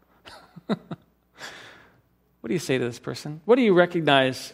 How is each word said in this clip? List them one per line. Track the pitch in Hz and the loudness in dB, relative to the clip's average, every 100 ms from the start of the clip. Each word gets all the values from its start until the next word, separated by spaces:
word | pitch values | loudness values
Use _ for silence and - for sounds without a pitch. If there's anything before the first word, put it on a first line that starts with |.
| _ _ - - _ - - | _ _ -20 -20 _ -18 -8
<laughs> | 202 - - _ _ _ - - - - - _ _ _ _ _ _ | -8 -8 -20 _ _ _ -20 -20 -20 -20 -20 _ _ _ _ _ _
What | - | -6
do | |
you | 185 | -6
say | - 131 | -2 -4
to | 120 | -4
this | 120 | -8
person? | - 127 147 151 - | -12 -12 -12 -8 0
What | 254 | 4
do | |
you | 226 | 4
recognize | 180 175 175 151 139 131 127 - | 4 2 0 2 4 2 -2 -12